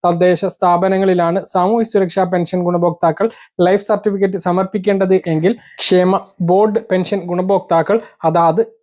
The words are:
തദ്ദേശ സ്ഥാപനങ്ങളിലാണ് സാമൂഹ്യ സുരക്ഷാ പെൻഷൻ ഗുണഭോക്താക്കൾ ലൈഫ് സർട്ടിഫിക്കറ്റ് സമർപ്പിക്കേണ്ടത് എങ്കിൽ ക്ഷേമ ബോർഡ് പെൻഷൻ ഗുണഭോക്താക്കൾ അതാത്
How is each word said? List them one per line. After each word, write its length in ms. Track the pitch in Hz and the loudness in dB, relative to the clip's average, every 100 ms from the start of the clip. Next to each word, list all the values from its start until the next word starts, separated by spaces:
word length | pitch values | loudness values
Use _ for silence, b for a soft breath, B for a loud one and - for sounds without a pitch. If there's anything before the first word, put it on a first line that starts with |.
തദ്ദേശ 420 | 175 170 180 175 190 | 0 2 2 2 -2
സ്ഥാപനങ്ങളിലാണ് 920 | - 185 170 190 190 190 180 170 185 202 | -2 0 2 2 0 2 2 0 -2 -2
സാമൂഹ്യ 420 | 185 180 233 226 | -2 0 0 0
സുരക്ഷാ 340 | 202 185 190 | 0 0 0
പെൻഷൻ 360 | 180 175 170 180 | 0 0 -2 -2
ഗുണഭോക്താക്കൾ 640 | 175 175 170 156 170 156 226 B B - | -2 0 0 0 -2 0 -4 B B -2
ലൈഫ് 220 | 180 196 | 2 2
സർട്ടിഫിക്കറ്റ് 540 | - 208 208 196 196 185 | 0 -2 -2 -2 -2 -2
സമർപ്പിക്കേണ്ടത് 800 | 180 175 190 208 190 196 190 190 - | -2 -2 -2 -2 -2 0 0 -2 -2
എങ്കിൽ 260 | 156 170 233 B B | 0 0 -2 B B
ക്ഷേമ 420 | - 185 185 190 - - | 0 2 2 0 -4 -6
ബോർഡ് 400 | 170 185 214 208 | 0 2 2 0
പെൻഷൻ 380 | - 185 180 196 | -2 -4 -2 -4
ഗുണഭോക്താക്കൾ 760 | 175 175 185 196 - 165 160 220 226 B 165 | -4 -4 0 -2 0 0 2 -2 -2 B -2
അതാത് 360 | 165 165 165 226 - | 2 2 2 -2 -4